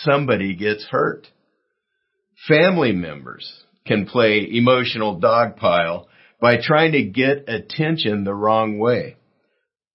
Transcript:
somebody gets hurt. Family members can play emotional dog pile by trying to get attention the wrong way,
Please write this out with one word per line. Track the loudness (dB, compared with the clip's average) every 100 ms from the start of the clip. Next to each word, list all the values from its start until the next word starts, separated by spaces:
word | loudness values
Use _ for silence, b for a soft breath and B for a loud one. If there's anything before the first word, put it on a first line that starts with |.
somebody | 0 0 2 -2 -2 -4
gets | -4 -4 -4
hurt. | -2 -2 -4 -14 _ _ _ _ _ _ _ _ _ _ _ 0
Family | 4 4 2 0
members | 0 -4 -10 -16 -18 -20 -20 _ _ -4
can | -2 -2
play | 2 2 2 0
emotional | 0 4 2 0 -4 -4 0
dog | 2 2 0 0
pile | 0 2 0 -4 -10 b b b
by | 2 2
trying | 2 2 2
to | 0
get | -2 0 0 0 -4
attention | -10 -8 -6 -4 -2 -2 -4
the | -4
wrong | -2 0 2 0 -2
way, | 0 -2 -4 -14 _ _ _ _ _ _ _